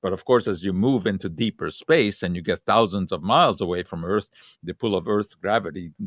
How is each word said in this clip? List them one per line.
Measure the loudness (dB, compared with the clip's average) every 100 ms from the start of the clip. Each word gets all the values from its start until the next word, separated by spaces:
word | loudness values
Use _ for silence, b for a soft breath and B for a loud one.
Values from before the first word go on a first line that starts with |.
But | -4
of | -4
course, | 4 4 4
as | -4
you | -2
move | 0 2 2 0
into | -2 -6
deeper | -4 -4 -4 -8
space | -8 2 4 4 0
and | -6 -4
you |
get | -2 -4 2
thousands | 4 4 0 -4
of | -4
miles | 0 2 4 2
away | -2 -4
from | -4 -8
Earth, | -2 -2 -2 B B B
the | -14
pull | -6 -2
of | -2 0
Earth's | 0 0
gravity | -6 -2 0 -2 -10 -12 -12